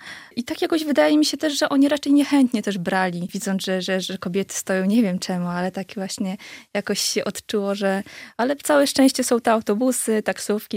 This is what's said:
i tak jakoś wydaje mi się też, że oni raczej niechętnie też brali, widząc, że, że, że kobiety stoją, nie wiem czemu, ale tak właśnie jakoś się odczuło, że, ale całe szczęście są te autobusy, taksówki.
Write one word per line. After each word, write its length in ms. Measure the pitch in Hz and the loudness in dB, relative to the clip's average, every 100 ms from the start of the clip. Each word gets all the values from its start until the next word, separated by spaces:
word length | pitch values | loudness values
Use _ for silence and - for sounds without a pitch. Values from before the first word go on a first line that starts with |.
| - - - - | -14 -18 -14 -10
i 80 | |
tak 180 | 240 320 | -6 -4
jakoś 220 | 349 330 | 0 0
wydaje 340 | 311 285 302 302 | 0 2 4 4
mi 60 | |
się 120 | 302 285 | 2 0
też, 220 | 311 285 | -4 0
że 100 | 311 | 0
oni 200 | 277 285 | 4 4
raczej 240 | 294 285 | 2 2
niechętnie 500 | 285 277 285 254 214 | 4 4 4 4 2
też 160 | 214 190 | -2 -4
brali, 500 | 175 190 185 175 175 | -2 0 0 -2 -6
widząc, 300 | 196 196 190 | -6 -4 -4
że, 200 | - 185 | -2 -4
że, 180 | 180 185 | -2 -4
że 180 | 175 190 | -4 -6
kobiety 360 | 185 185 196 | -4 -4 -4
stoją, 300 | - - 190 | -6 -2 0
nie 180 | 190 226 | 2 2
wiem 160 | 202 185 | 2 0
czemu, 300 | - 180 175 | -4 -4 -4
ale 240 | 175 185 | -4 -4
tak 140 | 190 190 | -6 -10
właśnie 420 | - 190 - 190 190 - - - | -8 -8 -6 -6 -8 -12 -20 -8
jakoś 260 | 202 202 202 | -6 -4 -2
się 240 | - 208 | -2 -2
odczuło, 500 | - - - 214 202 | -4 -6 -4 -4 -2
że, 280 | 202 196 190 - - - - | -2 0 -2 -4 -14 -10 -4
ale 200 | 247 285 | -2 -2
całe 300 | - 294 285 | 2 4 4
szczęście 380 | - 269 - | 6 4 4
są 160 | 247 240 | 0 2
te 120 | 240 | 2
autobusy, 680 | 220 220 208 254 247 - 220 | 2 2 0 0 0 0 0
taksówki. 480 | 208 190 - 208 - | 0 -4 -2 -4 -4